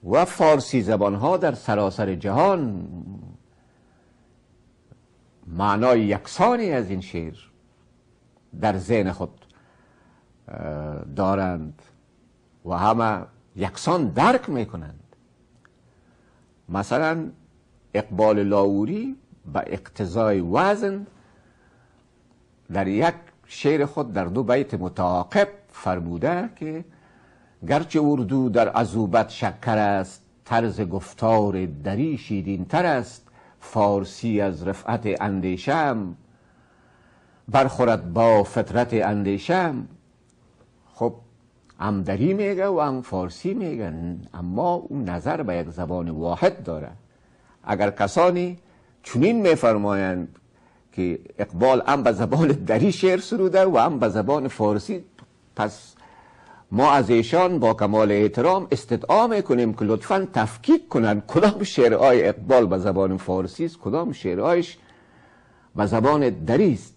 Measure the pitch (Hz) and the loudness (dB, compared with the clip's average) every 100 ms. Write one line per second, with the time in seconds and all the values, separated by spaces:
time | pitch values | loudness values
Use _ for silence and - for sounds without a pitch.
0 | 90 120 180 - 160 151 123 131 98 110 | 2 2 2 4 6 6 4 0 2 2
1 | 101 101 131 185 160 120 - 104 101 92 | 2 2 0 2 0 -2 -2 0 0 0
2 | 101 92 101 104 180 185 135 98 85 90 | -4 -2 -2 2 2 2 -2 -6 -10 -14
3 | - 98 90 87 _ _ _ _ _ _ | -14 -16 -18 -20 _ _ _ _ _ _
4 | _ _ _ _ _ _ _ _ _ _ | _ _ _ _ _ _ _ _ _ _
5 | _ _ _ _ - 82 101 101 123 120 | _ _ _ _ -12 -2 0 2 4 4
6 | 107 101 - - 190 240 214 143 98 95 | 4 -2 -4 0 2 2 0 -2 -2 -6
7 | 92 87 82 - - _ _ _ _ _ | -8 -10 -10 -14 -20 _ _ _ _ _
8 | _ _ _ _ _ 90 107 95 87 113 | _ _ _ _ _ -4 -2 -2 0 0
9 | 95 92 87 - _ _ _ _ _ _ | 0 -4 -10 -12 _ _ _ _ _ _
10 | _ _ _ _ - - 78 76 76 76 | _ _ _ _ -20 -14 -12 -10 -10 -12
11 | 78 71 95 98 95 87 78 76 _ _ | -12 -4 0 0 -2 -4 -8 -14 _ _
12 | _ _ _ _ _ _ 85 87 101 113 | _ _ _ _ _ _ -8 -2 0 2
13 | 113 101 - _ _ - 95 95 - 175 | 0 -2 -8 _ _ -8 -8 -6 -2 0
14 | 127 - 180 254 - 143 107 87 76 76 | 0 2 2 2 0 -6 -6 -8 -14 -18
15 | - _ _ _ _ _ _ _ _ _ | -20 _ _ _ _ _ _ _ _ _
16 | _ _ _ _ _ _ _ 87 101 123 | _ _ _ _ _ _ _ -6 -2 0
17 | 156 165 160 - _ _ _ _ _ 101 | 0 -2 -6 -12 _ _ _ _ _ -6
18 | - 92 110 104 101 101 101 101 110 202 | -4 2 2 4 2 2 2 2 -2 -4
19 | 254 269 _ - - - - 98 - - | -8 -10 _ -20 -8 -6 -6 -10 -12 -8
20 | 98 95 110 98 85 104 185 208 202 196 | -6 0 2 2 0 0 2 0 -2 -6
21 | 202 _ _ _ _ _ _ _ _ _ | -12 _ _ _ _ _ _ _ _ _
22 | _ _ _ _ _ _ _ 92 95 101 | _ _ _ _ _ _ _ -4 -2 2
23 | 165 165 - _ _ - 143 151 143 147 | 0 -2 -14 _ _ -4 0 2 0 -4
24 | 131 101 90 101 117 123 135 104 90 - | -6 -4 -4 -2 0 0 0 -6 -8 -2
25 | 90 90 90 202 202 - _ - - 92 | 0 0 -2 0 0 -2 _ -10 -4 -4
26 | 170 85 143 175 226 - 156 156 170 - | -4 -4 -2 -2 -6 -10 -12 -10 -14 -20
27 | _ _ _ _ _ _ 82 143 165 160 | _ _ _ _ _ _ -2 -2 0 0
28 | 151 147 110 135 127 107 107 110 113 95 | 2 2 0 0 2 2 2 2 0 0
29 | 107 104 110 - 113 - - 110 104 101 | 2 2 0 -4 -6 -4 -2 0 2 0
30 | 92 - _ _ - 117 113 95 98 92 | -4 -10 _ _ -4 -2 0 -2 -6 -6
31 | - - 113 113 104 95 92 73 73 101 | -10 -4 2 4 2 -2 -4 -6 -6 -2
32 | 156 135 - 101 90 98 90 151 180 139 | -2 -4 -6 -6 -4 -6 -2 0 0 0
33 | 113 - _ _ - _ - 113 104 101 | -4 -12 _ _ -20 _ -8 0 2 2
34 | 95 - 117 104 101 82 90 95 - 113 | -2 -6 -2 0 0 -2 -6 -8 -4 -4
35 | 110 95 104 98 92 92 110 151 151 117 | -2 -4 -2 -2 -4 -4 -2 0 0 -2
36 | 95 87 _ _ _ _ _ _ _ _ | -6 -12 _ _ _ _ _ _ _ _
37 | _ _ _ _ - 123 131 - 123 110 | _ _ _ _ 0 2 2 2 2 2
38 | 85 87 113 110 101 - 104 107 120 113 | 0 2 6 6 4 -2 -2 0 0 0
39 | 107 104 98 98 - 180 175 131 - - | 0 0 0 -2 0 0 0 -4 -10 -16
40 | _ _ _ _ _ _ _ _ _ - | _ _ _ _ _ _ _ _ _ -6
41 | 117 - - _ _ _ _ _ 101 101 | -6 -6 -20 _ _ _ _ _ -4 -2
42 | 87 95 139 196 202 196 196 180 147 131 | -2 0 0 0 -2 -2 -2 0 0 -2
43 | 127 92 90 87 170 - 180 123 98 80 | -6 -6 -6 -6 -6 -4 -6 -6 -8 -6
44 | 85 87 - - 87 95 175 175 - 139 | -8 -10 -12 -12 -8 -2 -2 -2 -6 -8
45 | 107 87 139 160 123 87 82 80 85 90 | -6 -6 -6 -6 -4 -6 -6 -8 -6 -6
46 | 85 78 82 85 190 196 113 80 69 - | -6 -6 -6 0 0 -2 -10 -10 -12 -18
47 | _ _ _ _ _ _ - 101 101 101 | _ _ _ _ _ _ -6 -2 -2 0
48 | 202 185 175 175 180 175 _ _ _ _ | -2 4 2 2 -4 -8 _ _ _ _
49 | - 120 165 233 196 160 120 107 101 98 | -8 0 2 4 2 4 4 2 0 0
50 | 98 90 87 - _ _ _ _ _ - | -2 -4 -6 -14 _ _ _ _ _ -4
51 | 92 82 - - 101 85 127 127 - 143 | -4 -4 -8 -8 -8 0 4 4 2 0
52 | 120 104 113 131 160 - 90 113 180 175 | 2 0 0 2 2 0 0 2 2 2
53 | 185 180 - 233 190 185 190 156 123 143 | 2 0 -2 -2 2 4 4 4 2 2
54 | 113 101 101 147 131 - 107 104 - 190 | -2 0 0 0 -2 -2 0 0 -4 -10
55 | - _ - _ _ - 107 - - _ | -10 _ -20 _ _ -6 -6 -6 -20 _
56 | - - - _ - - _ 101 143 143 | -20 -20 -20 _ -20 -20 _ 2 4 6
57 | 107 117 113 170 180 175 113 110 104 107 | 4 4 4 2 2 2 2 2 2 4
58 | 107 104 104 104 139 185 - 135 - 117 | 4 4 2 2 2 2 0 -4 -2 -6
59 | - 185 233 214 196 120 117 107 104 107 | 2 2 4 0 0 0 0 -2 -2 -2
60 | - 196 190 - 107 - - 330 - 139 | 0 -2 0 -2 -2 -4 2 2 2 0
61 | 113 104 - 170 202 202 196 - 120 110 | 2 0 0 2 2 2 -4 4 4 6
62 | 135 123 95 104 95 127 110 95 95 92 | 6 6 4 0 4 4 4 0 0 0
63 | 95 95 - 92 92 - 165 165 - 135 | 0 -2 -2 -2 -4 -6 -8 -6 -6 -4
64 | 226 - - 90 120 175 175 - _ _ | -4 -6 -4 -2 2 0 0 -8 _ _
65 | _ _ _ _ _ _ _ - 104 113 | _ _ _ _ _ _ _ -4 0 2
66 | 120 151 135 87 80 123 196 113 - | 2 2 2 -2 0 2 4 2 -6